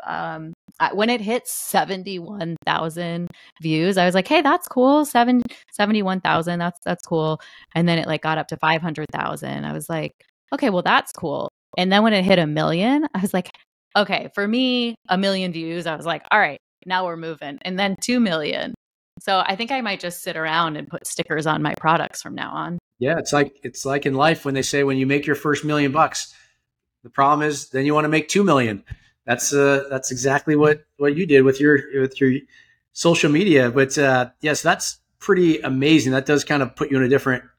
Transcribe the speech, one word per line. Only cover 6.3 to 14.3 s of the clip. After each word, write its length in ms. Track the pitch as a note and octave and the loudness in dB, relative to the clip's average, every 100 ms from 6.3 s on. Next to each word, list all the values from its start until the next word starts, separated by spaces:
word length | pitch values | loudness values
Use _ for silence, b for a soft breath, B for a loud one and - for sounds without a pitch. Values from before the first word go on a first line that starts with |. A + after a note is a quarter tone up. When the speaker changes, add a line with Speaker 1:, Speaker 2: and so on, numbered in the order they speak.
| D#3+ E3+ F3 | 0 0 -2
Speaker 1:
that's, 220 | E3+ - | -4 -6
that's 220 | - F3 - | -6 -6 -2
cool." 340 | E3 D#3 D#3 B B B | -2 0 -4 B B B
And 140 | E3 E3+ | 0 2
then 100 | E3 | 2
it, 80 | - | -2
like, 140 | D#3 | -4
got 160 | D#3 D#3 | -2 -4
up 120 | D3 | -4
to 100 | D#3+ | -2
five 240 | D#3 D#3+ | 0 0
hundred 240 | E3+ D#3 D3+ | -2 -6 -8
thousand. 540 | - - D#3 C#3 C#3+ | -6 -6 -6 -8 -8
I 80 | D3 | -6
was 160 | D3+ D3+ | -8 -6
like, 240 | E3 D3+ _ _ _ - | -6 -6 _ _ _ -10
"Okay, 160 | C#4 C4 | -4 -2
well, 140 | F3+ | 0
that's 300 | F3 B3 - | 0 0 -2
cool." 360 | - E3 C#3+ - _ _ - | -8 -6 -6 -8 _ _ -2
And 120 | F#3 | 2
then 120 | G3+ | 4
when 100 | A3 | 4
it 140 | G#3 F#3 | 4 4
hit 120 | F#3 | 4
a 80 | D3+ | 4
million, 600 | D3+ D#3 E3 A3 C#4+ D#4 | 0 0 0 2 0 0
I 60 | F#3 | -2
was 120 | G3 | -2
like, 180 | F#3 - - _ _ _ G3+ | -2 -6 -14 _ _ _ -2
"Okay," 320 | G3 F3+ C#3 | 0 -2 -4